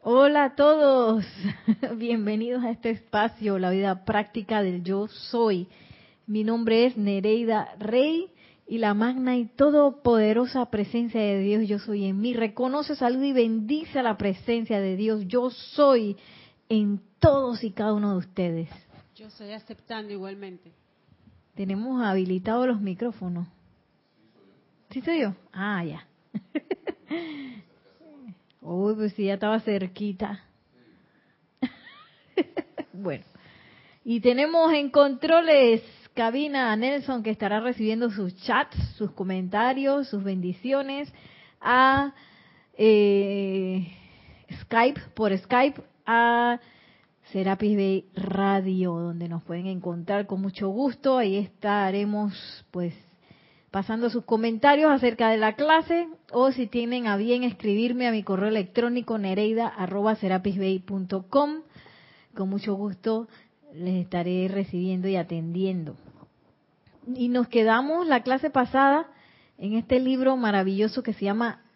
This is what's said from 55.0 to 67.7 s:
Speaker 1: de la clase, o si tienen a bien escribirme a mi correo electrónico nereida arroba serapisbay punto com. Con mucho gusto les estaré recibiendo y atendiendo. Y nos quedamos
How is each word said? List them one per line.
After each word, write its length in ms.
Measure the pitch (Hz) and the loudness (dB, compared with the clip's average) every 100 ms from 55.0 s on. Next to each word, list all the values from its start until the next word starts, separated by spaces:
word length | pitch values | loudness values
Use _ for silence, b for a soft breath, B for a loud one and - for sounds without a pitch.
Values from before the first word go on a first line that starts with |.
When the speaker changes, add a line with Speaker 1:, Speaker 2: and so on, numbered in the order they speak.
| 254 226 226 | 2 2 2
Speaker 1:
de 80 | 220 | 2
la 160 | 214 | 2
clase, 540 | 220 294 320 320 339 339 320 _ | 0 2 2 4 -2 -2 -10 _
o 200 | 202 262 | 2 2
si 140 | 262 226 | 2 -4
tienen 400 | 240 233 247 233 | -4 -4 -4 -2
a 120 | 202 | -2
bien 260 | 220 247 | 0 0
escribirme 640 | 247 - 214 202 240 247 247 | 0 -4 -2 0 0 0 -2
a 40 | |
mi 120 | 220 | -2
correo 260 | 196 190 208 | -2 0 0
electrónico 720 | 220 190 240 240 240 233 220 | 0 -2 -2 -2 -2 -4 -4
nereida 480 | 196 190 214 226 233 | -2 0 0 0 -2
arroba 480 | - 185 190 208 214 | -4 -6 -2 0 0
serapisbay 640 | 190 185 196 190 190 190 | 0 0 0 -2 -2 -2
punto 480 | 185 196 185 196 185 | -4 -8 -4 -6 0
com. 320 | 277 294 311 - b b b b b b - | 0 0 -4 -12 b b b b b b -6
Con 140 | 190 | -4
mucho 240 | 202 220 | -4 -4
gusto 540 | 196 202 185 226 220 226 b b _ 294 | -4 -4 -6 -4 -4 -4 b b _ _
les 300 | 160 180 185 | -8 -4 -2
estaré 440 | 175 180 170 180 185 | -2 -4 -2 -2 -2
recibiendo 600 | 196 196 175 185 185 190 | -2 -4 -4 -2 -2 -2
y 100 | 190 | -2
atendiendo. 760 | 170 170 165 175 190 185 156 - - - - _ _ _ _ _ _ _ - | -2 -6 -6 -4 -2 -4 -8 -12 -20 -20 -20 _ _ _ _ _ _ _ -12
Y 160 | 254 240 | -4 0
nos 180 | 247 233 | 0 2
quedamos 600 | 233 220 | 4 4